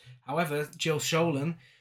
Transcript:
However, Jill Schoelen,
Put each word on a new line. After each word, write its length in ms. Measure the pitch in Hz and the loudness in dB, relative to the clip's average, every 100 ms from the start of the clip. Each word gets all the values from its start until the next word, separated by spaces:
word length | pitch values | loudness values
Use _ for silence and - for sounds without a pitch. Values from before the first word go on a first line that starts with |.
| - - - | -18 -16 -4
However, 440 | 151 170 147 147 - | -2 0 -2 -4 -4
Jill 220 | 160 151 | -2 0
Schoelen, 560 | - 165 170 139 151 165 - - | 2 2 2 2 -2 -4 -10 -20